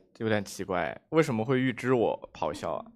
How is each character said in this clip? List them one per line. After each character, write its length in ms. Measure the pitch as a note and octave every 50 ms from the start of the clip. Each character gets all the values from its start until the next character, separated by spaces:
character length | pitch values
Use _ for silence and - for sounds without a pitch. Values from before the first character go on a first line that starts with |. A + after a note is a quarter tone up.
| - _ _ -
有 100 | A#2 A2
点 160 | G#2+ G#2 G2
奇 200 | - - - F#2+
怪， 360 | - F#2 F2 E2 C2 - - - _
为 120 | D3+ D#3+
什 120 | D3+ C#3 A#2+
么 120 | A2 A2
会 160 | C3+ C3+ B2+
预 100 | C3 C3
知 220 | A2+ - A#2+ B2 C3
我 360 | A#2+ G#2 D#2 - - - - -
咆 180 | - E2 D#2
哮 220 | - - G#2 E2+ D2+
啊？ 120 | - - - -